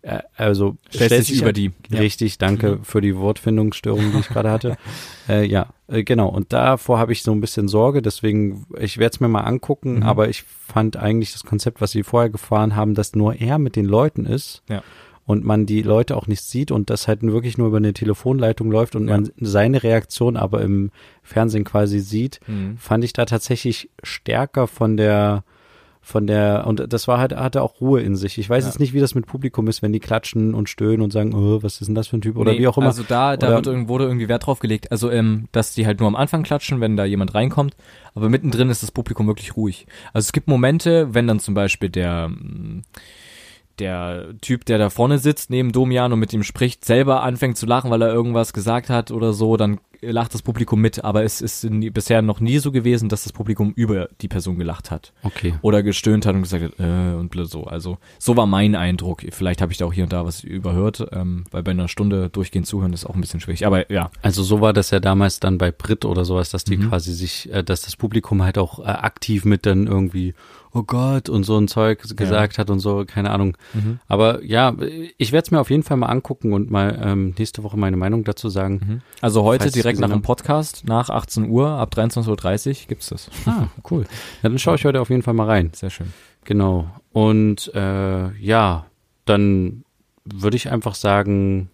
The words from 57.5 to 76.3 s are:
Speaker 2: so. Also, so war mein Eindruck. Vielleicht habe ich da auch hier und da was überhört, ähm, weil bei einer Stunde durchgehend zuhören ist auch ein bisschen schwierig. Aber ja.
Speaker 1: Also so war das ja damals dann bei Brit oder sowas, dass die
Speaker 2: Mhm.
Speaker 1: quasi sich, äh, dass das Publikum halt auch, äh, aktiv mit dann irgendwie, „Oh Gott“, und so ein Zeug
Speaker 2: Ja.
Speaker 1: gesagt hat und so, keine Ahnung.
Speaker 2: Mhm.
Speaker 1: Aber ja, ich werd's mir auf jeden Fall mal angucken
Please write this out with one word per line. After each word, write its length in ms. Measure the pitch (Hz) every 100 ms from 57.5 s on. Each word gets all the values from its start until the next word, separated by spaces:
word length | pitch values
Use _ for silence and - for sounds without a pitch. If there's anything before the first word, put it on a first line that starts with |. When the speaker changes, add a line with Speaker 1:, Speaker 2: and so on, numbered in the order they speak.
Speaker 2:
so. 140 | 80
Also, 340 | - 85 90 87 _ -
so 200 | - 120
war 100 | 107
mein 300 | 98 104 101
Eindruck. 460 | 87 90 90 87 85
Vielleicht 280 | - 92 90
habe 120 | 90
ich 60 | 87
da 80 | 87
auch 60 |
hier 120 | 90
und 80 | 87
da 120 | 90
was 200 | 87 85
überhört, 600 | - 95 92 87 104 - 113
ähm, 340 | - 90 87 90
weil 140 | 92
bei 80 | 90
einer 160 | 90 87
Stunde 420 | - 101 98 90
durchgehend 380 | 98 92 95 85
zuhören 240 | 101 95
ist 140 | 87 -
auch 100 | 95
ein 40 |
bisschen 200 | 85 85
schwierig. 260 | - 87 104
Aber 240 | 95 -
ja. 200 | 98 85 -
Speaker 1:
Also 220 | 101 95
so 160 | 95 107
war 120 | 107
das 200 | 101 95
ja 80 | 98
damals 400 | 95 95 101 -
dann 180 | 95 92
bei 140 | 90
Brit 320 | - - 113
oder 200 | 110 90
sowas, 260 | 87 92 90
dass 120 | 92
die 140 | - 92
Speaker 2:
Mhm. 140 | 107
Speaker 1:
quasi 220 | 95 85
sich, 400 | 87 92 - -
äh, 120 | 101
dass 180 | 85 90
das 140 | - -
Publikum 460 | 113 110 - 101
halt 120 | 92 101
auch, 220 | 90 -
äh, 60 |
aktiv 600 | - 101 - - - 104
mit 220 | 104 101 104
dann 220 | 95 104
irgendwie, 460 | 98 95 92 90 - - - _
„Oh 120 | 123
Gott“, 440 | 107 123 131 135 -
und 140 | 107
so 160 | 98 107
ein 80 | 104
Zeug 380 | - 110 107 -
Speaker 2:
Ja. 80 |
Speaker 1:
gesagt 440 | 107 101 107 104 -
hat 120 | 104
und 80 | 98
so, 260 | 101 101
keine 260 | 98 - 101
Ahnung. 260 | 101 98 90 -
Speaker 2:
Mhm. 240 | 110 107 120 _
Speaker 1:
Aber 380 | 101 110 120
ja, 320 | - 113 127 117 - 160 170 _
ich 160 | 110
werd's 180 | 151 -
mir 80 | 160
auf 120 | 131
jeden 120 | 139
Fall 140 | - 135
mal 100 | 120
angucken 460 | 127 -